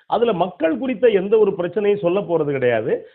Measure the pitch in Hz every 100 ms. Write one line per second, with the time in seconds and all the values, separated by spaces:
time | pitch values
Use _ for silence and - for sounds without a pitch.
0 | - 196 233 180 185 - 320 269 262 220
1 | 254 202 196 220 202 180 175 214 202 202
2 | 170 190 170 165 147 139 123 117 120 233
3 | -